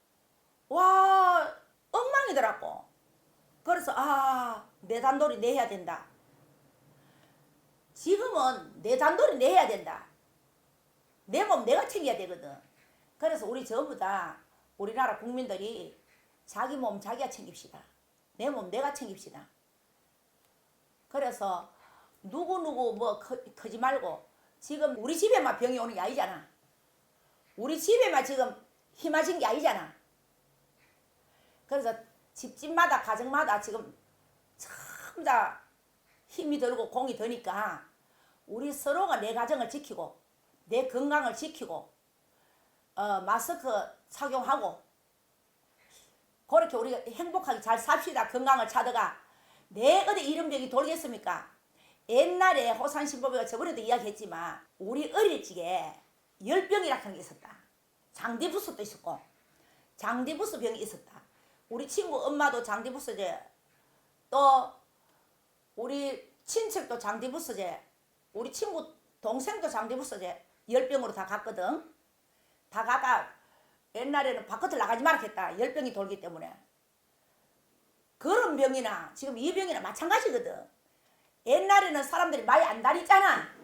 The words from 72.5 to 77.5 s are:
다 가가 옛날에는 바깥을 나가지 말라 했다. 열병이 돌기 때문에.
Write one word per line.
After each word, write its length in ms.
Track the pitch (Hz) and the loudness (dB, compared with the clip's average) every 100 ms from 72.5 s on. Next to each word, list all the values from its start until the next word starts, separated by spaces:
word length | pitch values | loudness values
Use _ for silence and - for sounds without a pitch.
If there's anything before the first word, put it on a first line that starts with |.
| _ _ | _ _
다 140 | 214 | -6
가가 500 | 220 247 254 220 - - _ _ _ _ _ 220 | 0 2 4 2 0 -16 _ _ _ _ _ -8
옛날에는 500 | 262 285 262 233 202 | -2 0 0 -2 -6
바깥을 320 | 208 370 285 | -6 -4 -2
나가지 260 | 202 233 | 0 2
말라 160 | 311 311 | 2 2
했다. 380 | 214 - 175 175 | -2 -6 -6 -4
열병이 360 | 254 294 254 | -4 -2 -6
돌기 280 | 202 196 196 | -6 -8 -8
때문에. 320 | 170 160 165 - _ _ _ _ _ _ _ _ _ | -12 -14 -16 -18 _ _ _ _ _ _ _ _ _